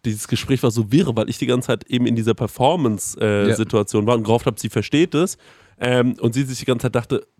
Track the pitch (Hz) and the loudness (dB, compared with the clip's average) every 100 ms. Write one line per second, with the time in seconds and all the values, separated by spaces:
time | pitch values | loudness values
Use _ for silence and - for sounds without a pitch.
0 | 117 107 - 117 - 131 123 113 104 143 | -6 -6 -4 -4 0 2 2 2 2 2
1 | 170 110 107 - 120 123 - 120 - 123 | 2 0 -4 -2 0 0 0 -4 -2 0
2 | 120 117 113 98 113 - 127 175 127 101 | 2 2 0 -2 -4 0 0 2 0 -2
3 | - - 110 104 104 107 107 110 101 110 | -6 -2 0 2 2 0 0 0 0 0
4 | 104 120 107 117 - 107 107 110 - 143 | 2 2 2 0 0 -4 -4 -4 0 2
5 | 180 147 185 - - - _ _ 123 127 | 2 2 -2 -4 -20 -20 _ _ 0 2
6 | 123 - 117 120 131 123 - 120 127 120 | 2 0 0 0 -4 -4 -2 -2 -2 -2
7 | - 123 - | -2 -4 -6